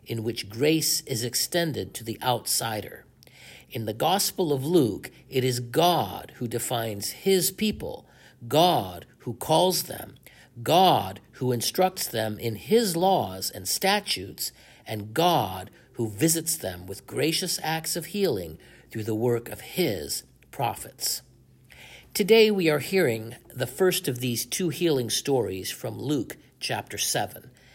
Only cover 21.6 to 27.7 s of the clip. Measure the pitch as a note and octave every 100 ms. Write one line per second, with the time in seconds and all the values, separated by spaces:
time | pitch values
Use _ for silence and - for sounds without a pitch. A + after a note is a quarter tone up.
21.6 | _ - - - - - G3 A3+ A3 G3
22.6 | D#3+ D3 - F#3+ D3 A2+ A2+ B2 - B2+
23.6 | A#2+ - F#3 F3+ - A#2+ B2+ A#2 - -
24.6 | F3+ C3+ F3 C3+ A#2 - - C3+ G2+ F#2+
25.6 | - - A#2+ G#2+ A#2+ D3+ - - - _
26.6 | - G#2+ - G#2 - C3 G#2 - - -
27.6 | -